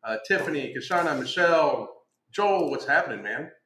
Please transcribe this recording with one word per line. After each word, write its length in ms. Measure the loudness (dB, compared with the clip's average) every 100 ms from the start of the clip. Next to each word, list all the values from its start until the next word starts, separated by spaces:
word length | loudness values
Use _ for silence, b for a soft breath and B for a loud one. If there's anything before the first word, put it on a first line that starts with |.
Uh, 140 | -4 -6 0
Tiffany, 480 | 0 0 -4 -6
Kashana, 460 | -8 -2 0 0 -2
Michelle, 680 | -4 2 4 6 4 0 -6 -14 _ _ _
Joel, 400 | 0 2 2 2
what's 140 | -2 0
happening, 360 | 0 2 -6
man? 300 | -6 -8 -8 _